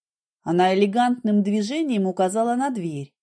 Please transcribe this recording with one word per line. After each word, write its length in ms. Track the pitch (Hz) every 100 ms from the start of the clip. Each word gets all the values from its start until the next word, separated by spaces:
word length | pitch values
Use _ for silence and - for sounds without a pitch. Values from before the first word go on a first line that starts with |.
| _ _ _ _
Она 320 | - 170 185
элегантным 680 | 190 202 214 247 247 220 208
движением 640 | 202 208 202 294 320 220 190
указала 500 | 180 185 208 233 240
на 140 | 277
дверь, 440 | 240 170 147 139 _